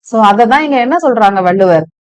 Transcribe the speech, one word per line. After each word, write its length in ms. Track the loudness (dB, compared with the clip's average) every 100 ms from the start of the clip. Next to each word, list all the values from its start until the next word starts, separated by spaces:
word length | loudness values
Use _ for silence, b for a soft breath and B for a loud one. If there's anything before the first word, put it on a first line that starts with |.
So 240 | -6 0
அததான் 340 | 2 2 2 0
இங்க 200 | -2 -2
என்ன 180 | -2 -2
சொல்றாங்க 400 | -2 0 0 0
வள்ளுவர் 420 | -2 0 2 0 -2 _